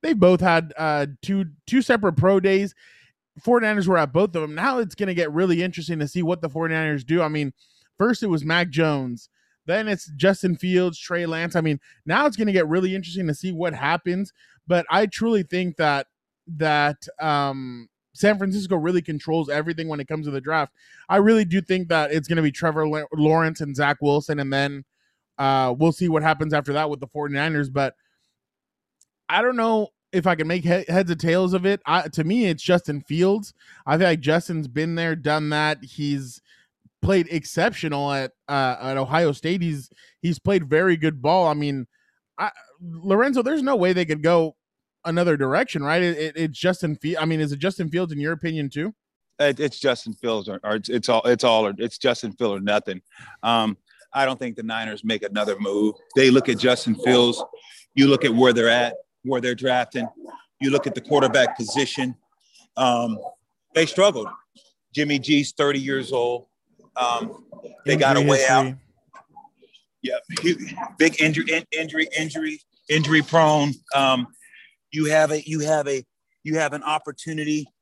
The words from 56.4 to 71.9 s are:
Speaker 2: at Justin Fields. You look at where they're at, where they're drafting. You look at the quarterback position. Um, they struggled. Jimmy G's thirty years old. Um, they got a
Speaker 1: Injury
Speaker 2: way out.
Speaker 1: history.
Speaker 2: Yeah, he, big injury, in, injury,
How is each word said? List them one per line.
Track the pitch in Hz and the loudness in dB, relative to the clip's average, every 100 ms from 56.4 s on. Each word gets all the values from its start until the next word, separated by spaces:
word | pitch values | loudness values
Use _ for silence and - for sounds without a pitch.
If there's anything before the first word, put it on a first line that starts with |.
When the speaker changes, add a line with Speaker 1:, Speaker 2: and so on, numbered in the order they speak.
| 127 | 4
Speaker 2:
at | 110 | 0
Justin | 127 123 - | 2 0 -2
Fields. | 107 123 127 120 117 - - - - _ | -2 4 4 4 0 -8 -14 -20 -20 _
You | - 139 | 2 4
look | 135 | 4
at | 139 | 2
where | 113 127 | 4 6
they're | 120 117 | 6 4
at, | 120 120 113 - _ | 2 0 -6 -18 _
where | 127 127 | -4 -2
they're | 123 | -2
drafting. | 120 127 127 120 127 113 - - - _ _ | -2 -2 0 -2 -6 -8 -12 -20 -20 _ _
You | 139 | 0
look | 139 139 | 0 0
at | |
the | - | -8
quarterback | - 147 131 135 120 - | 0 2 4 4 2 0
position. | 113 143 135 - 127 123 _ _ _ _ _ - | -4 -2 -2 -2 -6 -6 _ _ _ _ _ -2
Um, | 127 120 120 107 - - _ _ _ | 0 2 -2 -6 -10 -16 _ _ _
they | 160 160 | 0 0
struggled. | - 202 135 101 - _ _ _ _ _ | 4 2 2 -8 -12 _ _ _ _ _
Jimmy | - 147 143 | -4 -2 -2
G's | 127 147 143 | 2 2 2
thirty | - 143 139 | 0 0 0
years | 135 135 127 | -2 -6 -4
old. | 127 120 120 - _ _ _ _ - | -2 -2 -4 -10 _ _ _ _ -4
Um, | 123 120 113 - _ - - - 143 | -2 -2 -6 -14 _ -20 -20 -10 -2
they | 151 | 2
got | 135 139 | 4 4
a | |
Speaker 1:
Injury | 143 | 4
Speaker 2:
way | 135 131 | 4 4
out. | 131 131 | 4 2
Speaker 1:
history. | 131 _ _ _ - _ - - _ _ _ _ _ | -6 _ _ _ -20 _ -20 -20 _ _ _ _ _
Speaker 2:
Yeah, | 127 123 _ 135 | -8 -8 _ -4
he, | 165 160 - - - - | -2 -2 -6 -12 -14 2
big | 160 156 | 2 4
injury, | 156 151 160 | 0 0 -2
in, | 160 - | -4 -4
injury, | 160 160 | -8 -6